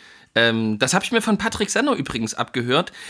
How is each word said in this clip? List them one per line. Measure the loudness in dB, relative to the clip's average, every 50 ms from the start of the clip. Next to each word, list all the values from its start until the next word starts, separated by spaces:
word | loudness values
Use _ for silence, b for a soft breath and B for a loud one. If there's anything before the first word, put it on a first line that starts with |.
| b b b b b b 2
ähm, | 2 4 4 4 2 0 0 0 0
das | 0 2 2
hab | 0 0
ich | 0
mir | 0 0 2
von | 2 0 0
Patrick | 0 -2 -2 -2 -2 -2
Senner | 0 0 0 2 0
übrigens | 0 -2 -4 -4 -4 -4 -4 -4
abgehört, | -6 -8 -4 -4 -4 0 2 2 2 0 -2 B B B